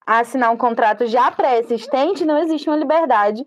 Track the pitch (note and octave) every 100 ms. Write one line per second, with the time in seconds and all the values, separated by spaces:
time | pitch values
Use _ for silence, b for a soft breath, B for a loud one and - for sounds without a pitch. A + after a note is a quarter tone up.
0 | - A3+ A#3 C4 A#3 A#3 A#3+ A#3 A3+ G#3+
1 | A#3+ A#3+ C4 - D#4 A#3 A#3+ A3+ - C4
2 | D4+ F#4 D#4 D4+ E4 D#4 D#4+ D4+ D4 D#4
3 | D#4+ A3+ G#3 G#3+